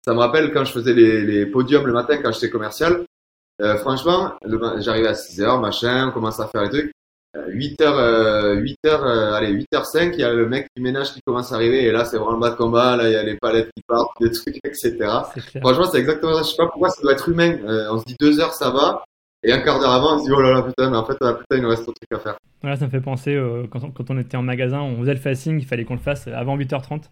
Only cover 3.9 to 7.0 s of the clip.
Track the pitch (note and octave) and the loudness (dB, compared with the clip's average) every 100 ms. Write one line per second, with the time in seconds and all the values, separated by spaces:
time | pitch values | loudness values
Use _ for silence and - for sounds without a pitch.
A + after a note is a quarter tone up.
3.9 | C3 E3 F3+ F#3+ - G#2+ A2 A#2 F2+ A2+ | -2 0 0 -2 -8 -6 -4 -4 -4 -2
4.9 | A2 A2 G#2 - E2+ G#2+ B2+ G#2+ G2+ A#2+ | 0 0 -2 -8 -4 0 0 -2 -2 -2
5.9 | B2 C3 A#2 A2 A2 G#2+ A2 G2+ C#3 D3+ | 0 -2 -2 -4 -4 -2 0 0 -2 -4
6.9 | - | -8